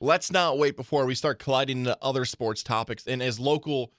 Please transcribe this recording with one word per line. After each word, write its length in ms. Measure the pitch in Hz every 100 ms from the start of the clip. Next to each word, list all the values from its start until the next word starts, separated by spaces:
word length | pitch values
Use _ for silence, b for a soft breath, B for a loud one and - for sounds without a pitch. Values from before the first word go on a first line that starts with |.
Let's 300 | 127 175 -
not 260 | 180 170 139
wait 180 | 147 139
before 300 | 127 147 131
we 80 | 127
start 220 | 151 135
colliding 400 | - 131 135 127
into 180 | 123 -
other 240 | 135 135 127
sports 380 | - 113 110
topics 420 | - 113 113 110 -
and 160 | 127
as 180 | 127 113
local 520 | 135 151 151 143 117